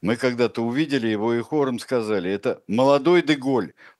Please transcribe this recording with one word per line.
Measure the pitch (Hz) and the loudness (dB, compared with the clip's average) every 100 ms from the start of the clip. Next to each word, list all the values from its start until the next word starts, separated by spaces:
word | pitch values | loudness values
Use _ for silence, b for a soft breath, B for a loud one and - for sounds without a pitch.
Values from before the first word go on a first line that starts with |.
мы | 95 117 | -4 0
когда-то | 127 120 117 117 | -2 0 -2 0
увидели | 117 127 156 139 113 | -4 -2 -2 0 0
его | 107 113 117 | -2 0 -2
и | |
хором | 113 151 135 120 | -2 -2 -2 -4
сказали: | - 127 107 104 87 | -4 -4 -2 -2 -2
«Это | 101 123 - - | -4 -4 -6 -4
молодой | 110 135 143 135 175 | 2 4 4 4 2
Де | 151 139 | 4 -2
Голь. | 131 127 90 _ b | 0 -2 -2 _ b